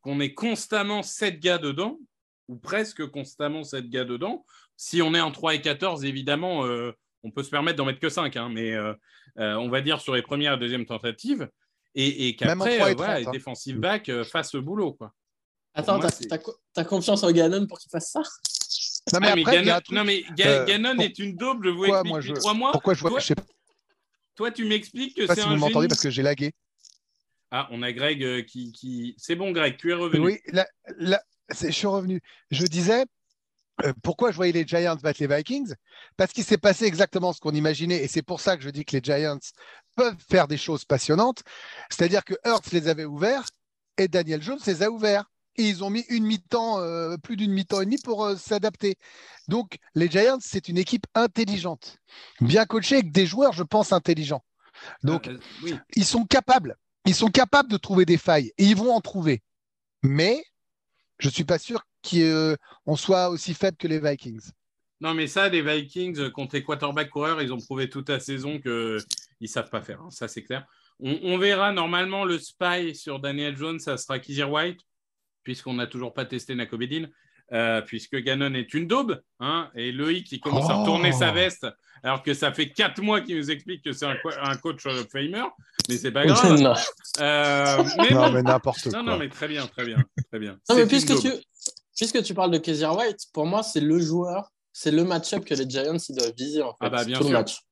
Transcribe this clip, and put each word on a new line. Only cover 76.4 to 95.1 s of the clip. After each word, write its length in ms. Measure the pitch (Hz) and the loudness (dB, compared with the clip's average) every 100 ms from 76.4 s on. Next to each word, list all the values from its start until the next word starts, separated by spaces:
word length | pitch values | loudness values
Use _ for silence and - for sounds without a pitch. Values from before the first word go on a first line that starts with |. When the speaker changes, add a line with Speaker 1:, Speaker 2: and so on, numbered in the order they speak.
| - 127 | -8 -8
Speaker 1:
Nakobe 300 | 113 113 127 | -8 -6 -6
Dean, 200 | 156 160 _ _ _ _ | -6 -10 _ _ _ _
euh, 280 | 117 113 113 | -2 0 0
puisque 360 | 107 113 - 135 | -4 -12 -8 -6
Gannon 360 | 120 135 139 | -2 0 0
est 200 | 131 117 | -2 -4
une 140 | 151 170 | -6 0
daube, 340 | 247 262 160 _ _ | 0 0 -4 _ _
hein, 320 | 127 160 156 120 | -4 -4 -6 -8
et 160 | 120 | -8
Loïc, 400 | 127 151 175 175 | -4 -2 -2 -4
il 80 | 131 | -10
commence 280 | 147 139 156 | -2 0 2
à 60 | |
retourner 380 | 202 208 190 175 | 2 2 2 2
Speaker 2:
Oh. 40 | 127 | 4
Speaker 1:
sa 100 | 170 | 2
veste, 380 | 160 185 175 120 - _ - | 2 0 -2 -12 -12 _ -8
alors 220 | 127 131 | -4 -2
que 100 | 147 | -2
ça 180 | 139 147 | 0 0
fait 200 | 135 143 | 0 -4
quatre 280 | - 202 - | 0 0 0
mois 200 | 208 208 | 0 0
qu'il 160 | - 170 | 0 -6
nous 120 | 143 | -4
explique 360 | 143 139 180 | -6 -8 -10
que 80 | 151 | -8
c'est 140 | 131 143 | -6 -4
un 100 | 131 | -4
co-, 140 | 160 139 | -6 -4
un 140 | 139 135 | -2 -2
coach 280 | 165 143 139 | -4 -6 -6
Hall 120 | 127 | -4
of 80 | 113 | -6
Famer, 360 | 135 143 202 262 - - - - | -6 -4 -4 -6 -10 -20 -2 0
mais 100 | 123 | 0
c'est 120 | 131 | 0
pas 160 | 117 151 | 2 6
grave. 320 | 226 190 151 | 8 8 8
Speaker 3:
<laughs> 20 | |
Non. 140 | 135 120 - - - - | 8 4 0 -8 -10 -2
Speaker 1:
Euh, 640 | 147 147 147 143 143 139 139 - | 2 4 4 4 4 4 2 4
mais 120 | - | 6
Speaker 2:
Non, 160 | 131 127 | 8 6
Speaker 1:
bon. 60 | |
Speaker 2:
mais 100 | 127 | 4
n'importe 440 | 127 127 135 - 131 | 4 2 2 -4 -4
Speaker 1:
Non, 40 | |
Speaker 2:
quoi. 120 | 214 | -4
Speaker 1:
non, 140 | 240 196 | -2 -2
mais 100 | 143 | -4
très 180 | - 151 | -8 -8
bien, 220 | 147 127 | -6 -8
très 160 | - | -8
bien, 140 | 120 113 135 - 131 | -4 0 0 -2 -8
très 80 | 117 | -6
bien. 180 | 104 95 - | -8 -10 4
Speaker 3:
Non, 60 | |
mais 0 | |
Speaker 1:
C'est 80 | 247 | 6
une 60 | 233 | 8
Speaker 3:
puisque 200 | 277 147 | 6 4
Speaker 1:
daube. 100 | - | 2
Speaker 3:
tu, 100 | 120 - - _ - - _ - | 2 -4 -10 _ -12 -12 _ -6
puisque 260 | 226 240 | -2 -2
tu 100 | 190 | -2
parles 160 | 185 185 | 0 2
de 80 | 165 | 2
Kezir 380 | 160 156 156 175 | 0 -2 0 0
White, 300 | 233 202 - | -2 -4 -10
pour 140 | - 156 | -4 -2
moi, 160 | 202 | -2
c'est 160 | 214 160 | -2 0
le 220 | 151 165 | 2 2
joueur, 500 | 160 170 175 180 202 _ _ | 2 -2 -2 -6 -8 _ _
c'est 180 | - 156 | -6 0
le 140 | 151 | 2
match-up 400 | 175 | 2